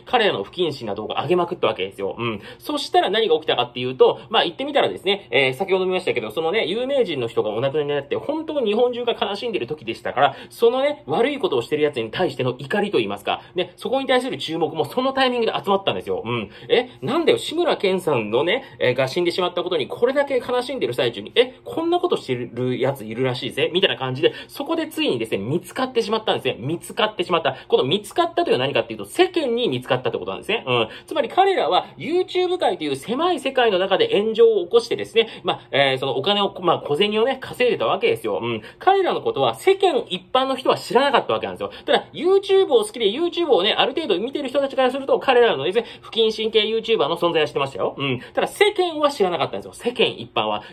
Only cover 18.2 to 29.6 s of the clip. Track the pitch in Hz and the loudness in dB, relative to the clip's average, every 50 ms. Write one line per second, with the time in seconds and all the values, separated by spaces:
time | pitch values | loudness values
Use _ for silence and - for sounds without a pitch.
18.2 | 110 104 107 123 151 170 208 269 - - - - - 123 123 127 135 131 - 180 | 0 0 0 0 2 2 0 -2 -4 -8 -8 -2 0 0 2 2 0 -2 0 0
19.2 | 175 175 170 - 185 175 175 175 170 175 175 160 156 - - - 233 247 269 294 | 0 0 0 0 -2 -2 -2 -4 -4 -2 -2 -2 -2 -4 -2 0 0 2 2 2
20.2 | 277 277 277 254 240 - 247 247 240 247 285 247 170 117 120 - 135 120 113 101 | 0 2 0 -2 -2 0 -2 -2 -2 -2 -4 -4 -2 -2 0 0 0 0 0 -4
21.2 | 104 104 - 220 254 254 - - - - - - 330 339 339 349 359 349 - - | -12 -4 2 2 2 2 0 -14 -12 -8 -6 -2 0 0 0 2 2 0 -2 -2
22.2 | - - 127 120 123 123 - 120 123 127 127 107 120 131 143 135 113 110 113 117 | -2 -4 -4 -4 -4 -8 -6 -4 -2 -2 0 0 0 -2 -2 -4 -8 -10 -4 -2
23.2 | 131 131 120 123 139 117 - - 143 160 151 180 196 185 123 - 131 131 127 131 | -2 -2 -2 -4 -6 -8 -2 -2 -2 0 2 2 2 2 0 0 -4 -4 -2 2
24.2 | 160 170 - - - - - - 285 285 330 320 320 311 - - 311 269 165 120 | 0 0 0 0 -14 -16 -10 -10 -6 -4 -2 -2 -4 -4 -4 -2 -2 0 0 -2
25.2 | 110 - - 101 95 113 143 180 - - - - 262 254 254 233 226 202 220 220 | -2 -4 -4 -4 -4 -4 -4 -4 -6 -6 -4 -4 -4 -2 0 -2 0 0 -2 -2
26.2 | 220 - 185 123 - 127 113 - 104 135 165 170 - - 196 - 208 208 - - | 0 0 -2 0 0 -4 -4 -4 -4 -6 -6 -6 -8 -12 -2 -2 -2 -2 0 -4
27.2 | - - 180 165 - 139 117 - - - - - 240 131 160 214 214 - - - | -2 0 0 0 0 0 -2 -2 -4 0 2 2 2 2 0 -2 -2 -4 0 0
28.2 | 339 339 339 - 339 330 226 127 127 139 135 120 - - 110 - 101 - - - | 0 0 2 0 2 2 2 2 2 0 0 0 -2 -2 -6 -10 -10 -10 2 2
29.2 | 359 370 - 349 302 247 233 240 | 2 2 2 -2 0 0 0 0